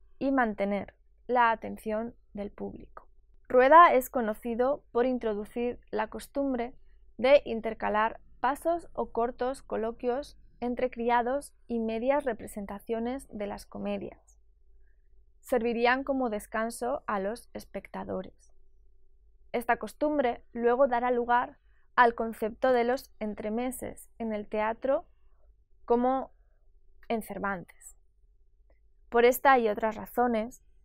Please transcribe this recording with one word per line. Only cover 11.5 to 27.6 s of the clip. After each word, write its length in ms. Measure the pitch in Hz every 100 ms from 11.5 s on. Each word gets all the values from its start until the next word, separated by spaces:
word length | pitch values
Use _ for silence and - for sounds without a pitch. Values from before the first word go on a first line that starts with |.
| _ -
y 120 | 233
medias 460 | 220 226 254 285 285
representaciones 1000 | 220 - 214 196 202 - 226 233 269 -
de 180 | 214 202
las 180 | 202 -
comedias. 760 | 202 202 202 - - _ - - _ - - - _ _ - - _
Servirían 640 | - 247 233 226 240 262
como 260 | 277 269 247
descanso 720 | 214 - 220 226 233 247 277 -
a 120 | 208
los 300 | 196 233 -
espectadores. 1000 | 208 - 196 - 190 202 190 185 - - - - - - - - - - - -
Esta 260 | 240 240 233
costumbre 680 | 220 - 302 302 247 - -
luego 360 | 233 233 247 277
dará 240 | 240 247
lugar 460 | 240 240 240 277 - _ - - -
al 180 | 240
concepto 580 | 233 226 220 214 - 262
de 120 | 247
los 280 | 233 269 - -
entremeses 880 | 214 208 214 226 254 247 - - - -
en 140 | 226
el 140 | 208 208
teatro 580 | 214 214 226 262 302 - - - - - - _ - -
como 460 | 240 254 269 - _ _ _ - - - - -
en 160 | 226
Cervantes. 760 | - 190 196 185